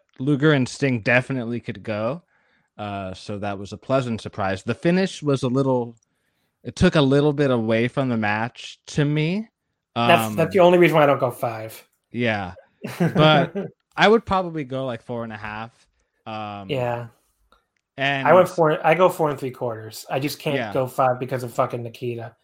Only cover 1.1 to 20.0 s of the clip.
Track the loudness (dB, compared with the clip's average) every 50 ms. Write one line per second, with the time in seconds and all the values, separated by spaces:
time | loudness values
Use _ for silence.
1.1 | 2 2 2 0 -4 -6 -6 -6 -6 -8 -8 -10 -12 -12 -8 -8 -6 -4 -2 -4
2.1 | -4 -6 _ _ _ _ _ _ _ _ _ _ _ -12 -10 -8 -8 -8 -8 -10
3.1 | -10 -12 -12 -12 -10 -8 -6 -6 -6 -8 -10 -12 -14 -12 _ 0 0 0 0 0
4.1 | -4 -6 -6 -8 -6 -4 -2 -2 -2 -4 -4 -6 -4 -2 0 2 2 2 2 0
5.1 | -4 -4 -2 0 0 0 0 0 0 0 2 2 0 0 -2 -4 -10 _ _ _
6.1 | _ _ _ _ _ _ _ _ _ _ -16 -10 -2 2 2 4 4 4 4 4
7.1 | 4 4 4 2 2 2 2 2 2 0 0 0 2 2 0 0 -2 -2 -2 -2
8.1 | -2 -2 0 0 -2 -2 -2 -6 -8 -10 -18 -18 -18 -20 _ -8 -2 0 0 0
9.1 | 2 0 0 0 -2 -4 -6 -8 _ _ _ _ _ _ _ _ -4 0 4 4
10.1 | 4 4 4 0 -2 -2 -2 2 4 6 6 8 8 8 6 6 6 6 4 4
11.1 | 4 2 0 -2 -2 -2 -6 -6 -6 -6 -10 -12 -14 -18 -20 _ _ _ _ _
12.1 | -6 -2 -2 0 0 -2 -4 -8 -10 -14 -20 _ _ _ -14 -10 -4 -2 -2 0
13.1 | 2 4 6 6 6 4 2 0 -4 -8 -8 -10 -12 _ _ _ -2 2 4 6
14.1 | 6 4 2 0 -2 -2 -2 -2 -6 -8 -8 -6 -6 -6 -6 -6 -6 -8 _ -8
15.1 | -8 -8 -8 -8 -10 -12 -12 -12 -10 -10 -12 -14 _ _ _ _ _ _ _ _
16.1 | _ _ -16 -12 -10 -10 -10 -10 -10 -10 -8 -6 -6 -4 -4 -4 -4 -6 -8 -12
17.1 | _ _ _ _ _ _ _ _ _ _ _ _ _ _ _ _ -8 -4 -4 -2
18.1 | -2 0 2 4 6 6 6 4 2 0 2 2 2 0 2 2 4 4 4 2
19.1 | 2 2 -2 -2 -2 -4 -6 -8 -8 -6 -6 -6 -6 -8 -12 -14 -16 -16